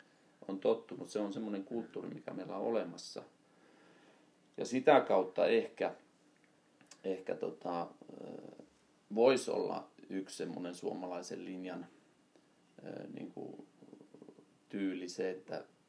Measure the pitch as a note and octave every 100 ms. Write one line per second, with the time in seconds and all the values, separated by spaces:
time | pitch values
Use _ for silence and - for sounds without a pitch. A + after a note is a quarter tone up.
0 | - _ - - - F#2+ - A2+ - -
1 | F#2+ G#2+ G2+ A2 G#2+ G2 F#2+ A#2 - -
2 | F2+ - - - F#2 F#2+ A2+ A2+ F2 E2+
3 | - - - _ _ _ - - - -
4 | - - - _ _ - - B2+ C3 C3
5 | - G2 F2+ - F2 A2+ - - F#2+ -
6 | - _ _ _ _ _ _ _ - -
7 | F#2+ F#2 - F#2 F#2 - F2+ F2 F2 -
8 | - - - - - - - _ _ _
9 | - G#2+ B2 B2+ - F#2+ F#2+ - - -
10 | - F#2+ F#2+ - E2+ E2+ F2 F2 - F2+
11 | F2+ F2 F2+ F2+ F2+ F#2 F2+ F2 E2+ -
12 | _ _ _ - _ _ _ - - -
13 | - - - - - - - - - -
14 | - - - - - _ - G2+ G2 F2+
15 | F2+ - F#2 F#2 - - - _